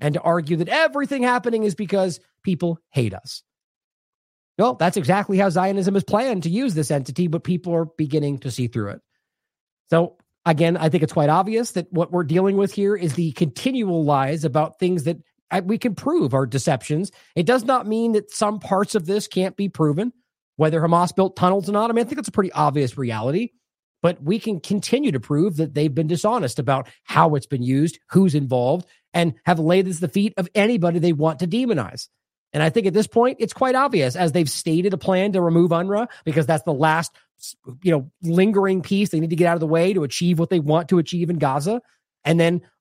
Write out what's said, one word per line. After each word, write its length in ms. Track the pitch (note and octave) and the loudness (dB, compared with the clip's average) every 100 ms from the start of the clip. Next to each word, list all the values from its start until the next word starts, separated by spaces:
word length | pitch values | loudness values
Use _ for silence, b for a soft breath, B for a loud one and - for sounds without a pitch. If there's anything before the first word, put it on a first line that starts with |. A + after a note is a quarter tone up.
and 120 | C#3+ | -4
to 80 | D3+ | -2
argue 360 | E3 E3+ D3 E3 | 0 0 0 -2
that 100 | F3+ | 0
everything 560 | C4 D#4+ C#4+ C#4+ C#4 | 0 0 0 -4 -2
happening 400 | B3 B3 B3 A3+ | 0 0 0 -2
is 100 | G#3+ | -2
because 460 | E3 G3 G3 F#3+ D#3+ _ _ | -4 -2 0 0 -4 _ _
people 360 | - F3+ F3 E3 _ | -4 -2 -2 -4 _
hate 240 | - A2+ | -4 -2
us. 280 | F#2+ - - _ _ _ _ _ _ _ _ _ _ _ - | -4 -12 -18 _ _ _ _ _ _ _ _ _ _ _ 0
Well, 180 | A3 - | 0 2
that's 220 | E3+ G3 | 0 0
exactly 400 | B2+ F#3+ - F#3+ | 0 0 2 2
how 120 | G3 | 2
Zionism 460 | E3+ F#3 G3 F#3 G3 | 2 0 0 0 0
is 80 | |
planned 400 | - G#3 C4 G#3 | 0 0 0 -2
to 60 | E3 | -2
use 240 | F#3+ C4+ | -2 -2
this 180 | D#3+ C#3+ | -2 -2
entity, 360 | D3 B2+ C3+ F3+ | -2 -4 -4 -2
but 180 | D#3+ - | -2 -2
people 280 | F3+ F3+ | -4 -2
are 120 | E3+ D#3+ | -2 -2
beginning 540 | - D3+ D#3 C#3+ C#3 | -4 -2 -2 -2 -4
to 120 | C#3+ | -6
see 160 | A#2+ A#2+ | -6 -4
through 220 | A#2 G2+ | -4 -6
it. 120 | - _ _ _ _ _ _ _ _ - | -10 _ _ _ _ _ _ _ _ 0
So, 280 | E3 E3+ - _ _ - | 0 0 -4 _ _ 0
again, 300 | D#3 E3 E3+ | 2 2 2
I 140 | D#3+ | 2
think 120 | D#3+ | 2
it's 120 | D#3 | 0
quite 160 | - D3 | 2 2
obvious 420 | D#3+ F#3+ A3 A#3+ | 2 2 -2 -2
that 220 | - E3+ | -6 -4
what 180 | E3 E3+ | -2 -2
we're 140 | F3 D#3 | -2 0
dealing 320 | E3 G3 G3 | 2 2 2
with 160 | G3 | 0
here 200 | G3+ G3 | 0 -2
is 200 | G#3 F3 | 0 -2
the 180 | C3 E3 | -2 -4
continual 720 | C3+ D#3+ - C4 C4 G#3 E3+ | -2 -4 -2 -4 -2 -2 0
lies 400 | D3+ C#3+ C3+ D#3+ | 2 2 0 -2
about 360 | D3+ C#3 D#3 - | -2 0 -2 0
things 260 | F#3 F3+ C#3 | -2 0 -2
that 120 | E3+ _ _ - | -6 _ _ -6
I, 120 | F#3 | -4
we 160 | F3+ A3 | -2 -2
can 180 | B3 F#3+ | -2 -4
prove 380 | - E4+ D3 | -2 0 0
are 120 | C3 C3 | 0 0
deceptions. 640 | C3 C#3+ C#3 - D3+ G3 b b b | -2 -2 -2 -2 -4 -4 b b b
It 80 | E3 | 2
does 180 | B3+ | 2
not 240 | A3+ C4 G#3 | 2 -2 0
mean 240 | A3 A#3 | -2 0
that 200 | G#3+ G#3 | 0 -2
some 280 | - G#3 G#3+ | -2 -2 -2
parts 360 | - G3 G3+ G#3+ | -2 0 0 -2
of 100 | D#3+ | -2
this 240 | G3+ - | -4 -2
can't 260 | - F#3 - | -2 -4 -2
be 140 | G3+ | -4
proven, 420 | - D#3 D3 A#3 - _ _ _ - | 0 0 0 -4 -8 _ _ _ -2
whether 240 | D#3 D#3+ | 0 2
Hamas 340 | E3 E3+ F3+ - | 2 2 2 0
built 220 | F#3+ - | 0 2
tunnels 320 | F3+ G3 F3+ | 2 2 0
or 20 | |
not. 180 | G#3 A3+ | 0 0
I 40 | |
mean, 120 | A3+ A#3 | 0 -2
I 20 | |
think 100 | D4 | -6
that's 100 | - | -6
a 60 | |
pretty 180 | G3+ F#3+ | -2 -2
obvious 460 | - D3+ C#3+ C3 - | 0 0 0 -2 -4
reality, 540 | B2+ A2 A#2 E3 A#3 _ _ _ _ _ | -6 -4 -2 -2 -4 _ _ _ _ _
but 200 | E3+ F3+ | -2 -2
we 160 | C#3 A3 | -2 -2
can 220 | - F#3+ | -2 -6
continue 520 | - G3+ - B3 C#4+ | -4 -4 0 0 0
to 60 | C#3 | -2
prove 360 | - D3 F#3+ D#3 | -2 0 0 0
that 160 | D#3+ | -4
they've 200 | D3 D#3 | 0 0
been 140 | C#3 D#3 | 0 -2
dishonest 520 | E3 G#3 A#3 C#3 - | 0 0 0 -2 -4
about 300 | B2 C3+ B2 B | -2 -2 -2 B
how 320 | B - E3 D3+ | B 2 4 2
it's 100 | - | -2
been 160 | C3+ | -4
used, 340 | B2 C3+ E3 - - | 0 2 0 -2 0
who's 260 | F3+ F#3+ D3 | 4 4 2
involved, 500 | C3+ B2+ B2 E3+ - b b | 0 0 2 0 -4 b b
and 200 | E3+ E3+ B2 - | 0 0 0 0
have 140 | E3+ | 2
laid 260 | D#3+ F#3 F#3+ | 4 2 2
this 120 | E3 | -2
at 40 | |
the 60 | E3+ | -2
feet 240 | G3+ G3+ - | 0 0 -2
of 140 | F3 | -4
anybody 460 | G#3+ G3+ A#3+ E3+ E3+ | 0 2 2 0 2
they 140 | E3+ | 2
want 260 | D#3 D#3+ D#3 | 2 0 0
to 80 | F3+ | -2
demonize. 640 | A3+ B3+ F3+ G2+ - - _ _ _ _ | -2 0 -2 -4 -8 -16 _ _ _ _
And 80 | D3 | -2
I 80 | D#3+ | 0
think 180 | A#3 G3 | 2 2
at 60 | |
this 140 | F3+ A3 | 0 0
point, 300 | A#3 B3 C#4 | 2 0 0
it's 140 | A3+ | -4
quite 220 | - C4 B3+ | -2 0 2
obvious, 400 | C#4+ A#3+ C3 B2+ | 2 0 0 0
as 160 | F3 | 0
they've 180 | D#3+ D#3 | 0 0
stated 440 | - - D#3+ F#3 | -2 -2 0 0
a 40 | F#3 | -2
plan 360 | - F#3 G3 | 0 0 0
to 80 | F#3+ | 0
remove 300 | F3 E3 E3+ | 2 4 4
unrwa, 360 | E3 F#3 G3+ A#3+ B B | 2 0 -2 -4 B B
because 200 | D3+ C#3+ | 0 2
that's 180 | D#3 | 0
the 100 | - | 0
last, 420 | C#3 D#3 D#3 E3 _ b _ - - - B2+ | 0 2 2 -2 _ b _ -20 -20 -18 -6
you 80 | F#3 | 0
know, 200 | D#3 C3+ _ | 0 0 _
lingering 600 | E3+ E3+ G3 G3+ G3 F#3+ | -2 2 4 4 2 0
piece 280 | - G3 G3+ | 0 0 0
they 100 | D#3+ | 0
need 100 | D#3+ | 0
to 60 | D#3 | 2
get 120 | F3 | 2
out 80 | E3+ | 2
of 40 | |
the 80 | D#3 | 2
way 260 | E3 F3+ | 2 2
to 100 | F#3 | 0
achieve 360 | D3 - F3 E3+ | -2 0 0 2
what 100 | E3 | 2
they 100 | F#3 | 0
want 300 | D3 D#3 E3+ | 2 0 2
to 80 | F3+ | 2
achieve 320 | D#3+ F3 E3+ | 2 -2 -2
in 80 | F3 | 0
Gaza. 440 | C#3+ C3+ D3 A#3 - _ _ _ | 0 0 -2 -4 -6 _ _ _
And 160 | D3 E3+ | 0 2
then 220 | E3 E3+ b b | 4 0 b b